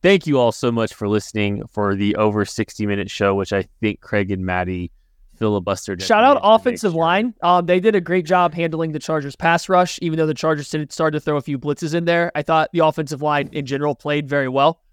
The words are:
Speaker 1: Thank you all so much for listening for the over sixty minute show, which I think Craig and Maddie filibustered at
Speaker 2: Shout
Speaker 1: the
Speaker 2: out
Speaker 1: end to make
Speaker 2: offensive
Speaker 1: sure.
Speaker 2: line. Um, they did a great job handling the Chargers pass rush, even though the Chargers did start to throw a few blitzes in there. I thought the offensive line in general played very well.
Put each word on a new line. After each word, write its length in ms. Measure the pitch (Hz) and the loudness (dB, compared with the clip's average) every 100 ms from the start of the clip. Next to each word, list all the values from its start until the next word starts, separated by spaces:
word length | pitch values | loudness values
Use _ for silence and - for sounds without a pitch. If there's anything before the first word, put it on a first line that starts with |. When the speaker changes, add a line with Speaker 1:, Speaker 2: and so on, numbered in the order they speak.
Speaker 1:
Thank 240 | 175 196 160 | 4 4 4
you 120 | 139 | 2
all 140 | 120 | 2
so 200 | - 123 | 2 -2
much 220 | 117 113 | 0 -2
for 140 | - 104 | -2 0
listening 580 | 104 - 110 104 101 107 | 0 -2 -2 -2 -2 -6
for 280 | - 101 | -2 -2
the 220 | 98 101 107 | 0 0 2
over 300 | 107 104 98 | 0 2 -2
sixty 400 | - 107 - 104 | -4 -6 -4 -4
minute 240 | 101 98 | -2 -6
show, 240 | - 101 | 0 0
which 180 | 98 95 | 0 0
I 140 | 98 92 _ | -2 -4 _
think 200 | 107 - | -4 -4
Craig 300 | - 107 98 | -4 -2 -2
and 160 | 98 92 | -4 -2
Maddie 460 | 90 90 90 87 _ _ _ - _ | -2 -2 -4 -8 _ _ _ -20 _
filibustered 640 | 110 104 92 98 - 185 | 0 0 -2 -6 -4 -8
at 20 | |
Speaker 2:
Shout 200 | 95 214 | 0 4
Speaker 1:
the 40 | 254 | 4
Speaker 2:
out 100 | 285 | 4
Speaker 1:
end 60 | |
to 60 | 202 | 4
make 120 | 220 | 4
Speaker 2:
offensive 320 | 247 240 214 | 2 -2 -2
Speaker 1:
sure. 80 | 160 | 0
Speaker 2:
line. 340 | 165 185 240 - | 2 2 0 -2
Um, 240 | 175 180 175 | 2 2 4
they 140 | 185 | 2
did 140 | 202 | 4
a 60 | 214 | 0
great 240 | 170 180 | 0 -2
job 300 | 156 180 175 | 2 2 2
handling 380 | 165 165 160 160 | 0 -4 -2 -4
the 60 | 151 | -6
Chargers 380 | - 160 143 - | -4 -4 -4 -4
pass 320 | 165 170 - | 0 0 2
rush, 300 | 185 180 - | 2 2 -2
even 180 | 175 160 | -4 0
though 80 | 156 | -2
the 60 | |
Chargers 380 | 147 160 151 143 | 0 0 -2 -2
did 200 | 156 151 | -6 -6
start 220 | - 160 | -2 -2
to 80 | 151 | 0
throw 160 | 151 147 | -2 -4
a 60 | |
few 160 | 135 139 | -2 -6
blitzes 360 | 143 143 160 | -4 -4 -2
in 120 | 170 170 | -2 0
there. 260 | 170 170 | 0 0
I 60 | 151 | -4
thought 300 | 151 160 156 | 0 0 2
the 60 | 170 | 2
offensive 420 | 160 151 147 143 | 2 2 -6 -4
line 300 | 151 147 143 | -2 0 -2
in 140 | - 139 | -6 -6
general 280 | 139 147 | -2 -2
played 320 | 143 147 147 143 | -4 -2 -4 0
very 220 | 143 131 | -2 0
well. 320 | 131 143 165 _ | 2 2 2 _